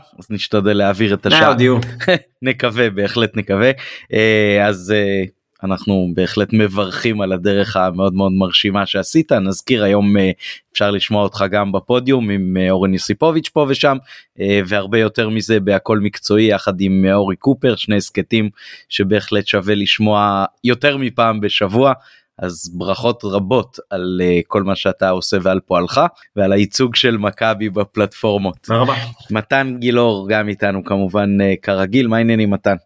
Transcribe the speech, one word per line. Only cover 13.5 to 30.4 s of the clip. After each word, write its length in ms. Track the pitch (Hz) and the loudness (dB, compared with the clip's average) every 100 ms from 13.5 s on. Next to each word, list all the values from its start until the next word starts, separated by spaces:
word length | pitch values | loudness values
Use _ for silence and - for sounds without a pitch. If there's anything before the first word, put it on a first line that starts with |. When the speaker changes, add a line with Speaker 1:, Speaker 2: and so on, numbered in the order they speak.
| 156 139 | 0 0
Speaker 1:
ושם, 280 | 135 147 131 - - - - | 2 0 0 -6 -20 -18 -6
אה, 200 | 98 101 92 | 0 0 0
והרבה 320 | 104 95 113 | -2 0 0
יותר 300 | 107 120 110 | 0 0 -2
מזה 320 | 110 101 110 | -2 0 0
בהכל 380 | 98 98 - 107 | 2 0 0 0
מקצועי 460 | 101 - - 104 | -2 -4 0 2
יחד 360 | 110 98 - 92 | 4 2 -2 -2
עם, 240 | 98 95 95 | 0 2 2
אה, 60 | |
אורי 220 | 101 98 90 | 2 0 -2
קופר, 400 | 135 131 131 107 | 0 0 0 -2
שני 200 | - 104 | -2 -2
הסכתים 540 | - 101 90 113 107 - - - - | -2 -6 -2 0 -2 -6 -20 -20 -10
שבהחלט 580 | - 95 104 - 104 - | -4 0 0 -2 -4 0
שווה 280 | 104 92 | -2 0
לשמוע 680 | 101 101 - 107 104 104 98 98 _ | 0 0 0 2 2 2 0 -2 _
יותר 320 | 123 120 147 139 | -2 0 0 0
מפעם 440 | 127 - 113 107 | -4 0 0 0
בשבוע. 520 | 101 - 101 110 135 127 _ _ _ - | -2 -2 0 2 2 0 _ _ _ -10
אז 320 | 90 85 90 | -8 -8 -12
ברכות 460 | 87 87 95 120 117 | -8 -6 -2 -2 -2
רבות 540 | 104 98 95 123 - - - | -2 -2 0 -2 -2 -10 -10
על, 300 | 95 90 90 | -6 -4 0
אה, 160 | 90 87 - | 2 2 0
כל 160 | 104 | -2
מה 140 | 95 95 | -2 -2
שאתה 340 | 98 - 95 | -2 0 0
עושה 260 | 92 - 101 | -2 -2 -2
ועל 180 | 92 95 | 0 0
פועלך 400 | - 90 87 135 170 - - 101 | 0 -2 0 0 0 -2 -10 -2
ועל 160 | 95 | 2
הייצוג 440 | 101 98 - 127 117 | 2 0 0 0 2
של 200 | 127 110 | 0 0
מכבי 540 | 101 - 113 104 107 | -2 -2 -2 -2 -4
בפלטפורמות. 840 | 98 98 107 101 - 113 101 95 - | -4 -4 -2 -2 -2 -2 0 -2 -6
Speaker 2:
תודה 160 | - 117 | -2 0
רבה. 160 | 127 123 120 - - | 0 -2 -6 -14 -6
Speaker 1:
מתן 460 | 107 - 135 135 123 | -6 0 0 0 -2
גילאור 500 | 120 120 117 101 98 | 0 4 4 2 0
גם 200 | 107 | 0